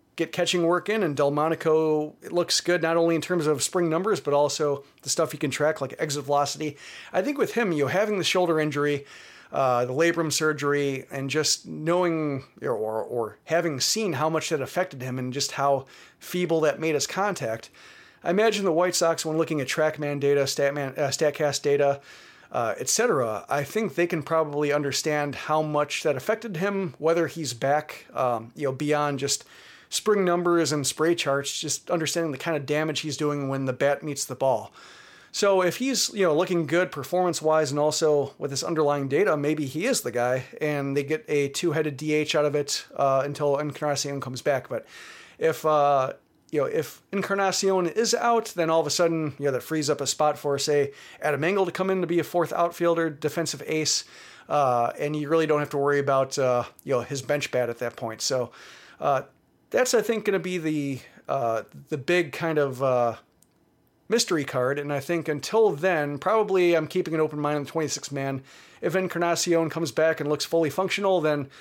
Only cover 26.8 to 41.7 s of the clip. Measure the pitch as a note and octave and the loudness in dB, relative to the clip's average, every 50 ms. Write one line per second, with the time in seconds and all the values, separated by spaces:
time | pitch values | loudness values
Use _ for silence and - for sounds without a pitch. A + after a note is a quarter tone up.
26.8 | F#3+ D#3+ B2+ - D3 D#3+ E3+ F3 E3 C#3 - E3 D#3 B2+ A#2+ A2+ C3+ C3+ D3 D3+ | -4 -4 -4 -2 0 2 2 2 2 0 -2 -6 -8 -8 -4 -2 0 2 2 2
27.8 | D3+ - - - - - - C3 C3 B2 A#2+ A2 A2+ A#2 - - D3 C3+ C3 B2+ | 0 -4 -10 -18 -16 -8 -4 -2 0 0 0 -2 -6 -10 -8 -4 -4 -2 -2 -2
28.8 | D3+ D3 D3 D3 D3 D3 C#3 C3+ C3+ C3+ - - - - - - - - - - | 0 0 2 2 2 0 -2 -2 -2 -2 -4 -4 -6 -12 -20 -20 -20 -20 -20 -20
29.8 | - - - - - A3 G#3 G3+ F#3+ F3 F3 F3 F3 F3 E3+ E3+ D#3+ C3 D#3 D3 | -12 -8 -8 -2 0 2 2 4 2 2 2 2 2 2 4 4 2 2 0 0
30.8 | C3+ - - - D#3 E3+ F3 E3+ - D3 C#3 C#3 C#3 - - - - D3+ - - | -2 -2 -2 0 2 2 2 2 0 0 0 0 -2 -4 -6 -6 -6 -6 -6 -6
31.8 | - - - E3+ D#3+ C#3+ - F3 E3 D#3 C3+ B2+ - E3+ E3 C#3+ C#3 C#3 D3 D3+ | -4 -4 -2 -2 -2 -2 -2 -2 -2 -4 -4 -4 -4 -4 -4 -2 -2 -2 -2 0
32.8 | D#3 D#3+ C#3+ - - D#3 C3+ - D3+ D3 D3 C#3+ C#3 C3+ C#3 C3+ C3+ C3 B2 - | 0 -2 -4 -4 -6 -6 -4 -2 -2 -2 -2 -2 -2 -4 -4 -2 -2 -4 -2 0
33.8 | C#3 C#3+ D3 C#3 - D#3 C#3+ C3+ - - B2+ - C3+ C3+ B2 G#2 - - - - | 2 2 2 0 -4 -6 -6 -6 -8 -8 -4 0 0 2 2 0 -2 -8 -18 -20
34.8 | - - - - - - - - - - - - G#3 G3+ G3 F#3 F3+ F3 - - | -20 -20 -20 -20 -20 -20 -20 -20 -18 -12 -2 2 4 4 4 4 4 2 0 0
35.8 | B3 C4+ B3+ F#3 - - - G#3 F#3+ E3+ D3 D#3 F#3 F3 F#3 E3+ D#3+ C3 D#3+ F3 | -2 -2 0 0 -2 -2 0 2 2 4 4 2 2 2 0 0 0 2 2 2
36.8 | F#3 - - D3 B2 - F3 F#3 F#3 F3+ D#3 - D3+ D#3 D#3 D#3+ D#3 C3+ C#3 D3 | 2 0 -4 -8 -6 -2 0 0 2 0 0 0 2 2 4 4 2 2 2 2
37.8 | D3 D3+ D3 - E3 D3+ D3+ C#3+ C3+ - - - C#3+ C#3 C#3 C3 - - E3+ D#3 | 2 2 2 2 4 4 4 4 2 0 -4 -8 -8 -6 -4 -4 -4 -2 0 2
38.8 | D3+ C#3+ D3 C#3+ C#3 C3+ C#3 D#3+ G3+ G3 D#3 D3 C#3+ D3 D#3 D#3 D3 C3 C#3 D#3 | 2 2 2 0 0 0 2 2 2 2 2 2 0 0 0 -2 -2 -4 -4 -2
39.8 | G3 C4 B3 - - B2 G#2+ A#2+ A#2+ B2 B2+ C3 B2+ - - - D#3 D3+ D3 C#3+ | -2 0 0 -2 -2 -2 -2 0 0 2 0 -2 -4 -8 -8 -4 -2 -2 -2 -2
40.8 | C#3 C#3 C#3 C#3+ C#3+ C3+ D#3 D#3 - - D3+ C#3+ C#3 C#3 C#3 - - E3+ | -2 -2 -2 -2 -2 -2 -4 -4 -2 -2 0 0 0 0 -2 -2 -2 0